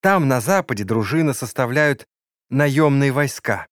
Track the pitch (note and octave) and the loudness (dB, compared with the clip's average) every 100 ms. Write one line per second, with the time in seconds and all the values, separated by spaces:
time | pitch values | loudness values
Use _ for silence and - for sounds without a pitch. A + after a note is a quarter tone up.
0 | F#3+ G3 C#3 B2+ A2 G3 - A2 G2+ A2+ | 2 2 2 0 0 -2 -2 -6 -2 -2
1 | G2+ D#3 D#3 B2+ A#2+ - B2 C3 D3+ C3+ | 0 0 0 -2 -8 -4 -2 0 0 -2
2 | - _ _ _ _ C3 C#3+ C3+ D#3 C#3 | -8 _ _ _ _ 0 0 2 2 2
3 | C#3 C3 C#3+ - - G2+ - | 0 0 -4 -4 -6 -6 -8